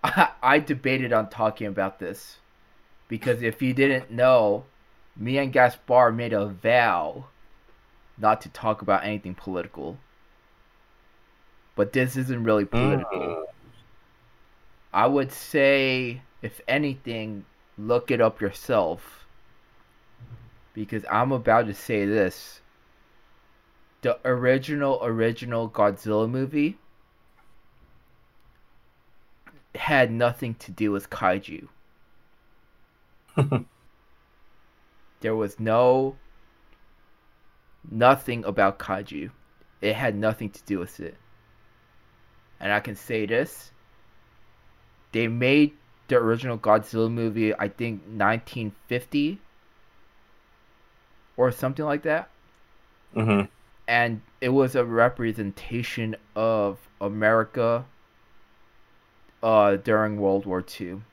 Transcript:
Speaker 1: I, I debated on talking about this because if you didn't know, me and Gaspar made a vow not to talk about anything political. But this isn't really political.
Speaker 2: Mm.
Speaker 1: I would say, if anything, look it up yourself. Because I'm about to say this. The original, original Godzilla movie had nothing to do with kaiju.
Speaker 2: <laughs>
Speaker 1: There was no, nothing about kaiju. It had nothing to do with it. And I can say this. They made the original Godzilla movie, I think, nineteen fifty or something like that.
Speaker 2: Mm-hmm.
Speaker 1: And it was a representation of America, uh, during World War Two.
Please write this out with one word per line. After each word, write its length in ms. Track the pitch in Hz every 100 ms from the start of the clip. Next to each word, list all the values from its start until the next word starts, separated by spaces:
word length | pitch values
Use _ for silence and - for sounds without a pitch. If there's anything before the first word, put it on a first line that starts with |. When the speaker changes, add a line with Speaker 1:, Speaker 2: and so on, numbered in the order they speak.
Speaker 1:
I, 260 | - - 170 -
I 160 | 127 147
debated 540 | 147 135 131 131 123
on 180 | 117 107
talking 360 | - 110 107 107
about 300 | 98 98 -
this 400 | 92 156 - - _ _ _ _ _ - _
because 340 | 113 123 120
if 200 | 117 107
you 100 | 131
didn't 380 | 127 139 131 127
know, 540 | 117 127 127 107 107 127 _ _ _ - -
me 220 | 110 135
and 140 | 139
Gaspar 580 | 131 127 - - 123 120
made 200 | 113 120
a 140 | 110 104
vow 800 | 92 110 123 117 90 76 110 131 _ - - _ - _ _ _ -
not 220 | 107 110
to 60 | -
talk 320 | - 110 107
about 220 | 101 98
anything 300 | 101 107 95
political. 600 | 92 - 90 85 - 76 135 _ _ _ _ _ _ _ _ _ _ _ _ _ _ _ _ _
But 180 | - 101
this 220 | 135 127 131
isn't 280 | 127 123
really 220 | 113 107 101
political. 520 | 117 131 139 113 95
Speaker 2:
Mm. 260 | 90 82 78 - - - _ - _ _ _ _ _ _ - - _
Speaker 1:
I 140 | 92 117
would 260 | 139 131
say, 880 | - - 151 139 139 131 127 127 123 - -
if 180 | 110 - -
anything, 800 | 135 147 135 120 113 110 104 - _ _ -
look 320 | 107 120 -
it 100 | 120
up 220 | 113 -
yourself. 840 | 101 - - 117 85 90 - - - - - - _ _ _ _ _ _ - - - - -
Because 300 | - 104 113 -
I'm 220 | 104 127
about 340 | 131 117 113 113
to 80 |
say 300 | 101 - 110
this. 560 | 101 110 95 - - - _ _ _ _ _ _ _ _ _ _ _ _ _ _
The 160 | 123 - 127
original, 720 | 127 127 131 131 147 139 135
original 680 | 120 113 113 113 123 117 113
Godzilla 580 | - 104 98 107 107 110
movie 480 | 127 135 147 151 208 - _ _ _ _ _ - - _ _ _ - _ _ _ _ _ _ _ - _ _ _ - _ - - - _
had 360 | - - 143 123
nothing 420 | 113 120 117 123 113
to 140 | -
do 220 | 92 107
with 160 | 98 -
kaiju. 600 | - 95 95 - 78 - _ _ _ _ - _ _ _ _ _ _ _ _ _ _ _ -
Speaker 2:
<laughs> 300 | 143 135 - _ - _ _ _ _ _ - - _ _ _ _ - _
Speaker 1:
There 160 | 117 110
was 240 | 104 -
no, 560 | 110 113 127 131 135 135 - - - _ _ _ - _ _ _ _ _ - _ _ - -
nothing 560 | 110 120 135 - 120
about 360 | 104 104 98 98
kaiju. 500 | - 95 - 73 87 - _ _ _ _
It 140 | 101
had 220 | 107 127 104
nothing 340 | 107 110 107
to 100 | -
do 160 | - 98
with 180 | 87 -
it. 160 | 85 - _ - _ _ _ _ _ _ _ _ _ _ _ -
And 140 | 101
I 80 | 147
can 160 | 160 101
say 280 | - 110 104
this. 440 | 113 160 - - - _ _ - - _ _ - _ - _ _ _ _
They 160 | 113 117
made 460 | 117 127 143 147 - _ _ _
the 80 | 127
original 420 | 113 117 127 113
Godzilla 500 | 110 107 107 113 113
movie, 460 | 117 113 107 110
I 140 | 107 104
think, 360 | - 117 107 101
nineteen 640 | 110 101 113 - 127 107 - -
fifty 500 | 123 123 147 147 196 - _ _ _ _ - - _ _ _ _ _ _ _ _ _ _ _ _ -
or 160 | 127
something 320 | 120 131 135
like 180 | 151 143
that. 260 | 156 156 - _ _ _ _ _ _ _ _
Speaker 2:
Mm-hmm. 320 | 107 110 101 101 _ _ _ -
Speaker 1:
And 360 | 120 120 110 - _
it 80 | 127
was 260 | 135 127
a 100 | 131
representation 1300 | 120 117 120 127 117 107 101 98 - 117 120 - 110 110 _
of 440 | - 113 110 101 92 - _
America, 840 | 101 104 107 113 110 - 117 117 131 - _ _ _ - - _ - _ - _ _ _ - _
uh, 360 | 113 110 101 98
during 400 | 107 107 107 104
World 260 | 98 98 98
War 160 | 92
Two. 400 | 90 - 92 95 113